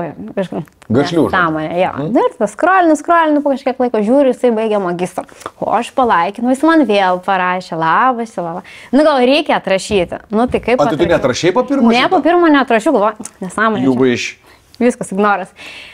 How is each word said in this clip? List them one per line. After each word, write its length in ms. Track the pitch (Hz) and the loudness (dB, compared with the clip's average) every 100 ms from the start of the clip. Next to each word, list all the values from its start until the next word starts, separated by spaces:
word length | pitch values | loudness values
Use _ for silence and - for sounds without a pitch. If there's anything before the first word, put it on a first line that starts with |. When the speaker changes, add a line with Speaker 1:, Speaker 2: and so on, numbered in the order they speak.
Speaker 1:
jo, 300 | 165 - 214 - | -2 -10 -10 -8
kažkaip. 300 | 180 202 151 _ - | -6 -8 -12 _ -4
Speaker 2:
Gašlių, 340 | 113 147 170 | -2 0 0
žodžiu. 80 | 113 | 0
Speaker 1:
Nesąmonė, 480 | 185 170 156 156 175 | 0 -2 -2 -4 -2
jo. 120 | 180 | -2
Speaker 2:
Mhm. 180 | - 151 | -2 -2
Speaker 1:
Nu, 140 | 254 494 | 0 0
ir 80 | - | -2
tada 140 | 208 | -6
skrolinu, 460 | - 330 381 339 294 | -2 0 2 2 0
skrolinu, 420 | 320 339 320 294 | 2 2 2 0
po 80 | 294 262 | 0 -2
kažkiek 240 | - 247 | -4 -2
laiko 240 | 247 214 | -2 0
žiūriu, 300 | 208 269 269 247 | 2 2 2 2
jisai 160 | 247 | 0
baigė 320 | 214 220 208 | 0 0 -2
magistrą. 400 | 180 175 180 - - - - - | -2 -4 -6 -8 -14 -14 -16 -8
O 80 | - | -4
aš 220 | 208 233 - | -2 -2 -2
palaikinau, 560 | 240 185 175 202 240 | 0 2 0 -2 -2
jis 120 | 262 | 0
man 200 | 320 330 233 | 2 2 2
vėl 380 | 202 185 180 | 2 2 0
parašė, 560 | 180 190 180 185 180 165 | -2 -2 0 -4 -6 -4
„Labas, 560 | 165 180 247 233 226 - | 0 2 2 0 -6 -8
laba.“ 280 | 170 175 - - - | -8 -10 -14 -20 -2
Nu, 120 | 262 | 2
gal 200 | 311 277 | 4 4
reikia 380 | 247 294 302 208 | 2 2 2 -2
atrašyti. 560 | 185 190 - 202 170 - - | 0 -2 0 -2 -2 -6 -4
Nu, 180 | 208 247 | -2 0
tai 120 | 233 | -2
kaip 160 | - 254 | 0 2
Speaker 2:
O 20 | |
tai 80 | 240 | 2
tu 120 | 147 170 | 2 0
Speaker 1:
atrašyt? 20 | |
Speaker 2:
neatrašei 460 | 170 123 120 170 | 2 0 0 0
po 100 | 247 | 0
pirmo 240 | 254 277 233 | 0 2 2
Speaker 1:
Ne, 140 | 233 | 2
Speaker 2:
šito? 60 | 311 | 2
Speaker 1:
po 100 | 370 | 2
pirmo 260 | 294 349 330 | 2 2 4
neatrašiau, 400 | 285 262 226 311 | 2 2 0 2
galvoju, 240 | 254 208 214 220 - | 0 0 -4 -12 -12
„Nesąmonė 440 | 185 - 220 214 | -10 -2 -2 0
Speaker 2:
You 100 | - 127 | 0 2
Speaker 1:
čia.“ 40 | |
Speaker 2:
wish. 380 | 131 117 - - _ _ _ - | 2 0 -4 -12 _ _ _ -2
Speaker 1:
Viskas, 320 | 240 240 190 | -2 -2 -6
ignoras. 340 | 190 208 196 185 - - - - | -2 0 0 -4 -16 -20 -20 -20